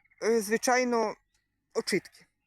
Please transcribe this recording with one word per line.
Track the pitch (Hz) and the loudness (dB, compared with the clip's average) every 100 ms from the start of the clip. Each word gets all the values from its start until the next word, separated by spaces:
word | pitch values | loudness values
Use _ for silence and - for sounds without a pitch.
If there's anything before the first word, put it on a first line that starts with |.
| _ - | _ -6
е, | 202 233 | -2 0
звичайно, | 202 220 - 247 247 240 214 - _ _ _ _ _ | 0 -2 2 0 2 0 -2 -6 _ _ _ _ _
очитки. | 220 - 185 - - _ _ | -8 -2 -2 -4 -16 _ _